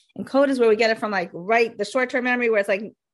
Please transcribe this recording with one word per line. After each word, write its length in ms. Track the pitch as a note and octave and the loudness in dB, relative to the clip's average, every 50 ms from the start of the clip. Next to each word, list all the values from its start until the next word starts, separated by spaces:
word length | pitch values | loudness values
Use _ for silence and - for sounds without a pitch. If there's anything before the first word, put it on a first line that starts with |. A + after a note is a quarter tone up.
| _ _ _ - | _ _ _ -12
Encode 300 | - - - C4+ C#4+ C#4 | -12 -2 2 2 2 2
is 100 | C#4 B3 | 2 2
where 100 | A#3 A3+ | 4 4
we 80 | G#3+ | 4
get 140 | G#3+ A#3 A3 | 4 2 0
it 80 | A3+ A3+ | 0 0
from, 120 | A#3+ G#3+ | -2 -4
like, 200 | G#3 F#3+ F3 - - | -2 -4 -4 -4 -8
right, 440 | E3 F3 F#3+ A3+ A#3+ A#3 A3+ A#3 | -12 -4 0 2 2 2 0 -2
the 80 | - G3+ | -6 -8
short-term 400 | G3+ - C4 B3+ B3 B3+ B3+ A#3+ | -4 -2 -2 -2 -2 -2 -2 -2
memory 240 | B3+ B3 B3 A#3+ A3+ | 0 0 0 0 0
where 120 | A3 G#3 | 2 0
it's, 80 | G3 A3 | 0 0
like, 260 | G3+ F#3+ A3 D#3 - _ _ _ | -2 -2 -4 -10 -14 _ _ _